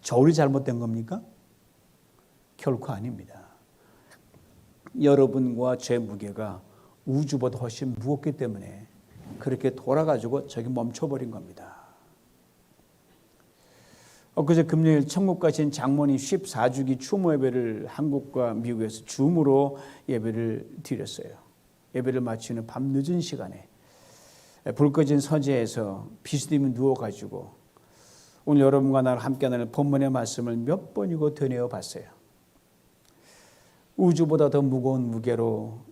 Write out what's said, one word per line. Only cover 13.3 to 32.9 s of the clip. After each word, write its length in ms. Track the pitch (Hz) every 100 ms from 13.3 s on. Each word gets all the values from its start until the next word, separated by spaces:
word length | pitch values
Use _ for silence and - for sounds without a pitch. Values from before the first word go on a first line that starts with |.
| _ _ _ _ _ _ - - - _ -
엊그제 280 | 147 165
금요일 420 | 165 160 160 151 147
천국 320 | 185 190 180
가신 320 | 165 151 151
장모님 460 | 143 131 139 147 135
십사 500 | - 196 - 117 123
주기 280 | 127 131 127
추모 340 | - 208 180
예배를 520 | 151 131 123 117 107 -
한국과 680 | - 147 139 135 131 120
미국에서 500 | 110 117 117 110 107
줌으로 720 | - - 139 175 143 135 139 139 - - -
예배를 720 | 123 113 110 117 107 - -
드렸어요. 460 | - 110 101 - - - _ _ _ _ _
예배를 260 | 127 127 131
마치는 460 | 123 113 - 117 113
밤 160 | - 135
늦은 280 | 135 139 175
시간에 480 | 165 139 92 - - _ _ _ - - - - - _ -
불 180 | - 147
꺼진 280 | 143 143 143
서재에서 880 | 139 156 139 131 110 120 107 98 110 -
비스듬히 460 | - 147 - 151 139
누워가지고 840 | 120 135 135 117 98 101 101 95 - _ _ _ _ - - - _ -
오늘 160 | 147
여러분과 400 | 135 139 139 135
나를 200 | 127 123
함께 260 | 120 131 135
나눌 220 | 123 117
본문의 400 | 131 143 139 139
말씀을 460 | 131 113 - 120 117
몇 380 | 117 190 -
번이고 400 | - 196 165 151
되뇌어 340 | 151 135 123 120
봤어요. 360 | 98 - - - _ _ _ _ _ _ _ _